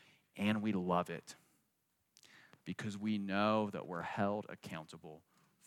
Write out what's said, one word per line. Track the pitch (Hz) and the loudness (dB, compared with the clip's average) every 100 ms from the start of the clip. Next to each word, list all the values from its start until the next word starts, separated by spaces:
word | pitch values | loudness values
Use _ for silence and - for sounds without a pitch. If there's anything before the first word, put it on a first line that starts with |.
| - _ _ - | -20 _ _ -2
and | 104 107 | 0 2
we | 107 | 2
love | 98 90 87 87 | 2 4 2 2
it | 85 - - _ _ _ _ _ _ _ - - - - - - | -6 -10 -20 _ _ _ _ _ _ _ -20 -20 -20 -20 -14 -8
because | 90 107 101 | -6 -4 -2
we | 107 107 | 0 0
know | 98 98 107 110 107 | 2 4 6 4 2
that | 92 76 | -2 -6
we're | 87 | -6
held | 85 - 101 104 - | -4 0 0 0 -4
accountable | 92 - 85 80 82 82 78 _ _ _ _ | -12 -10 -10 -10 -14 -16 -16 _ _ _ _